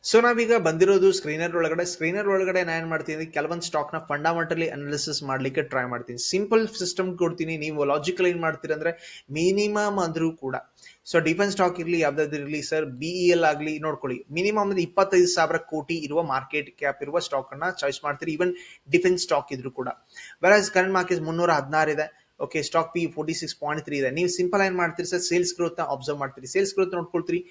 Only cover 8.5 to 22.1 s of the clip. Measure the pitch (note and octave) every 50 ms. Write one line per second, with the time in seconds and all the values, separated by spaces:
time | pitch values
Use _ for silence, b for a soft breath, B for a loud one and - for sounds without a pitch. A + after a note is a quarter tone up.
8.5 | D#3 D3 - - D#3 D3+ D#3 E3 E3 - - - - - _ _ C3+ D#3 E3+ F3+
9.5 | F#3+ G3+ G#3 G#3 G#3 G#3 G#3 G#3 G3+ G3 F3+ E3+ D#3+ E3 E3 D#3+ E3 - - C3
10.5 | C3 B2 - _ _ B B B B B B - - E3+ D#3+ D#3+ E3 F3 G3+ G3+
11.5 | F3+ F3+ F#3+ F3+ F3 F3+ E3 E3 F3 E3+ D#3+ D3 C#3+ D3+ D#3 D3 D3+ D3 C#3+ C#3+
12.5 | D3+ D3+ C3 - D#3+ D#3 D#3 C#3 B2+ B2 D3 E3 F3 F#3 F3+ F3 F3 E3+ E3 D#3
13.5 | D3+ D3 D3+ D#3 D#3 D3+ D3+ D#3 D3+ D3 - C3+ B2 B2 - _ C#3+ E3 F#3 G#3
14.5 | G#3+ G#3+ G3+ G3 G3+ F#3+ E3+ E3+ - - F#3+ F#3+ G3 F3+ F3+ F3+ F3+ F3 E3 D#3
15.5 | D#3+ D#3+ - - D#3+ D#3 C#3+ - E3+ E3 D3+ C#3 D3 E3 E3+ D3+ C3 C3+ C3+ -
16.5 | - D3+ D3 C#3+ _ _ D3+ C#3 C#3 - C#3+ C#3 D3 F3 - - C#3+ C#3 C3+ -
17.5 | C3+ C#3 D#3+ F3+ F3+ - - C#3 C#3 - - D3 C#3+ C#3 D#3+ D#3+ D#3 D3+ F3+ F3+
18.5 | F3+ B B B B B B C#3 D3 F3+ F3+ F#3 F3+ F3+ - - D#3+ D3 - -
19.5 | C#3 C3 B2+ C3+ - - B2+ C3 - _ B B B B B B B B - F#3
20.5 | G#3 G#3 F#3+ - - F#3 F3+ F#3+ F#3+ F#3 F3+ F3+ F#3 E3 D#3 D#3+ D#3+ E3+ F3 E3+
21.5 | E3 D3 C#3 C#3 D3+ D#3 D#3 D3+ D3+ D3 D3+ D#3